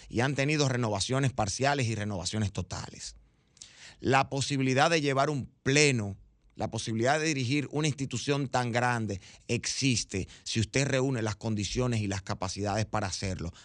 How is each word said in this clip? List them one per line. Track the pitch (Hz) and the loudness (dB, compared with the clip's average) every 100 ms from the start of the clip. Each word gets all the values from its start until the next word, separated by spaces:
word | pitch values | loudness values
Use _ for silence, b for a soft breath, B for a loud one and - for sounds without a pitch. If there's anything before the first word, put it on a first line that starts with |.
| B | B
y | 107 | 0
han | 131 139 | 0 2
tenido | 139 156 139 | 0 2 2
renovaciones | 123 117 98 - 131 135 | 2 0 0 0 2 0
parciales | - 104 - 135 143 117 | 0 -2 2 2 2 0
y | 104 | -2
renovaciones | 104 98 85 107 101 | -4 -4 -4 -2 -2
totales. | 95 87 85 - - - - _ B B B B B B B | -4 -8 -8 -10 -12 -16 -16 _ B B B B B B B
La | - 135 135 | 4 4 4
posibilidad | 139 131 139 131 131 165 | -2 -2 0 2 4 4
de | 170 | 4
llevar | 143 135 143 | 2 2 0
un | 143 104 _ | 0 -6 _
pleno, | 135 143 147 120 101 101 - _ _ | 2 6 6 4 -2 -8 -16 _ _
la | - 113 | -6 -6
posibilidad | 110 117 110 123 156 | -4 -4 0 2 4
de | 160 | 2
dirigir | 135 117 147 135 | 0 0 0 0
una | 147 156 | 0 0
institución | - 135 120 - 143 131 | -2 -4 -4 -2 0 0
tan | 123 120 | 0 0
grande | 117 123 120 104 98 B B - | 0 2 0 -2 -6 B B -4
existe | 120 - - 135 110 - 95 73 B | -2 -2 0 2 2 0 -4 -6 B
si | - 113 | -4 -2
usted | 101 131 139 | 0 2 2
reúne | 135 131 123 | 2 2 0
las | 107 | -2
condiciones | 101 113 104 98 120 123 113 | -2 -2 -2 -2 0 0 0
y | 101 | -2
las | 98 | -4
capacidades | - 104 92 98 101 104 110 | -4 -4 -4 -2 -2 -2 -2
para | 107 98 | -2 -2
hacerlo, | - 98 90 82 - | -4 -4 -4 -8 -10